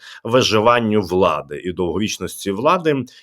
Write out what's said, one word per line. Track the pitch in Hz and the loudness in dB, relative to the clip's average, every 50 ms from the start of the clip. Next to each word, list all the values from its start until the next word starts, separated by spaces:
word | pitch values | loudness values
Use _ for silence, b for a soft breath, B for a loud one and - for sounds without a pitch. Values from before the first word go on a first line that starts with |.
| B B B B B | B B B B B
виживанню | 117 117 131 107 90 104 107 107 120 120 120 117 107 107 107 | 2 2 4 4 4 2 4 4 4 4 4 2 2 0 0
влади | 95 80 90 92 95 87 78 73 71 71 73 71 - | 0 0 0 2 2 2 0 -2 -6 -10 -12 -10 -8
і | 92 | -8
довговічності | 85 - 90 85 78 95 110 98 - - 92 85 - - - 101 | -4 -4 -4 -4 -2 -4 -4 -4 -6 -8 -10 -12 -10 -8 -6 -6
влади, | 98 101 127 156 180 185 160 160 147 135 123 B B B | -4 -2 0 0 0 2 0 -2 -2 -2 -4 B B B